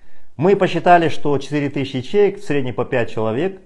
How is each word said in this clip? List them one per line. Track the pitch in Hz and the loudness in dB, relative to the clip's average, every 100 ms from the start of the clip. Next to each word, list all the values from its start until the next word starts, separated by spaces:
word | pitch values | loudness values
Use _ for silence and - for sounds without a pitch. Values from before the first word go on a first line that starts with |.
| - - - - | -10 -8 -8 0
Мы | 165 196 | 2 4
посчитали, | 185 170 180 175 160 | 2 2 4 6 4
что | - 151 139 | 2 2 0
четыре | 139 147 143 | -2 -4 -2
тысячи | 143 131 131 | -4 -4 -6
ячеек, | 120 202 202 190 | -2 2 2 0
в | |
среднем | - 147 135 | -4 -2 -2
по | - | -4
пять | 120 127 113 | -2 -2 -2
человек | - 110 113 185 190 | -2 -2 -2 -4 -6